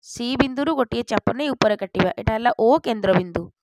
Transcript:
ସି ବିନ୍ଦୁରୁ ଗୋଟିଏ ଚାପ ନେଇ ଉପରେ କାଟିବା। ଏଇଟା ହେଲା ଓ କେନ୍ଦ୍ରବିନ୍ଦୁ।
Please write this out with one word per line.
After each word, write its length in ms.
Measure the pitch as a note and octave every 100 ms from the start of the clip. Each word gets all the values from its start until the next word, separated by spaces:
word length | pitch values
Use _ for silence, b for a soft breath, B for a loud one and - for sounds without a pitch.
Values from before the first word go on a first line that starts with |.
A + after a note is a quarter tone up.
| -
ସି 220 | - A#3+ C4
ବିନ୍ଦୁରୁ 380 | C4+ B3+ C#4+
ଗୋଟିଏ 280 | D#4 A#3+ A#3
ଚାପ 320 | A#3+ A3 -
ନେଇ 140 | A3+ D4
ଉପରେ 280 | A#3+ A3 G#3
କାଟିବା। 340 | F#3+ - F3+
ଏଇଟା 220 | - A3
ହେଲା 200 | A3 A#3+ -
ଓ 140 | A3 D4+
କେନ୍ଦ୍ରବିନ୍ଦୁ। 640 | - G#3+ G3+ F#3+ F3+ E3 E3+ _